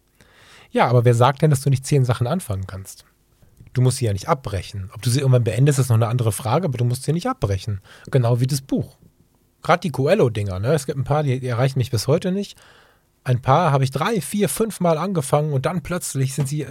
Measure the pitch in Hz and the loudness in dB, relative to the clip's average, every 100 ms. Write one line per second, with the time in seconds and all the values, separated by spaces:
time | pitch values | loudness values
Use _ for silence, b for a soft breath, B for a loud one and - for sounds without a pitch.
0 | _ B B B B B B 247 156 123 | _ B B B B B B 0 4 4
1 | 120 117 123 139 156 135 139 131 - 143 | 6 6 4 4 2 2 2 0 2 2
2 | 127 113 120 175 - 98 95 98 95 - | 2 0 -2 -4 -4 -8 -8 -12 -14 -20
3 | - _ _ _ _ - - - 127 131 | -20 _ _ _ _ -20 -8 0 2 2
4 | 113 98 - 156 - 95 - 101 92 - | 0 -2 -2 -2 -4 -8 -8 -10 -12 -6
5 | 120 127 135 127 110 107 143 135 127 110 | -2 2 4 4 4 2 2 2 2 2
6 | 113 117 113 - 110 139 180 120 120 123 | 2 0 0 -2 0 0 0 -2 -2 -2
7 | - 165 254 262 101 98 - 98 B B | -4 -4 -2 -2 -2 -2 -4 -10 B B
8 | B 139 117 120 127 139 - 247 - - | B 0 2 2 0 -2 -4 -4 -4 -12
9 | _ _ _ _ _ _ - 175 180 131 | _ _ _ _ _ _ -2 0 0 -2
10 | 139 208 139 107 101 92 110 156 - 139 | 2 4 2 0 -4 -4 0 -2 -2 -4
11 | 131 147 151 127 127 117 135 135 113 113 | -2 0 0 -2 -2 0 0 0 -2 -2
12 | - 160 180 190 202 - b b b b | 0 0 0 -4 -6 -12 b b b b
13 | b _ - 123 - 143 175 139 135 135 | b _ -2 0 2 2 4 2 0 0
14 | 208 226 - 202 196 - 220 - 175 160 | -2 -2 -2 -2 0 0 -4 0 0 0
15 | 185 180 135 147 156 139 160 175 - 180 | 0 -4 0 0 0 -2 -2 -4 -4 -6
16 | - 135 131 143 135 151 135 | -6 -4 -4 -2 -4 -4 -6